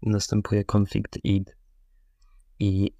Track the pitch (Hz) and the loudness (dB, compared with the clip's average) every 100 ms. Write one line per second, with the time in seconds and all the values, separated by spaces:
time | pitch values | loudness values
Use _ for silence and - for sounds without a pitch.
0 | 110 104 - 107 - 104 98 104 98 104 | -2 0 0 -2 0 -2 2 2 2 -2
1 | 104 - - 98 95 - _ _ _ _ | -6 -6 0 0 -2 -14 _ _ _ _
2 | _ _ _ - _ - 101 95 98 | _ _ _ -20 _ -4 0 2 0